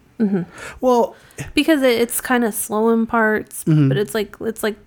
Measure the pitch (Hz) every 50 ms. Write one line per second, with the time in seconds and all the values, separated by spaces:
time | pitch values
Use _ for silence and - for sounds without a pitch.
0 | _ _ _ - 226 196 202 185 175 - - - - - - - - 254 247 240
1 | 214 - - - - - - - - - - 302 277 - 320 285 262 262 233 226
2 | 233 233 - - - - 254 247 240 214 202 - - - 214 214 220 226 226 226
3 | 226 226 - 233 220 214 214 202 - - - - - - 156 151 147 135 135 196
4 | 208 - - 220 202 - - - - 226 226 - - 214 208 - -